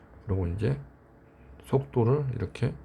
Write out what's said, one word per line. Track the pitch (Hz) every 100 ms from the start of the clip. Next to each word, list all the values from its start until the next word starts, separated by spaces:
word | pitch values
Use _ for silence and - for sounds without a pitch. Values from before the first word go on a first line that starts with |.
| - - -
그리고 | 95 85
이제 | 92 104 139 - - - - - - - -
속도를 | - 135 - 127 113 143 135 -
이렇게 | - - 135 -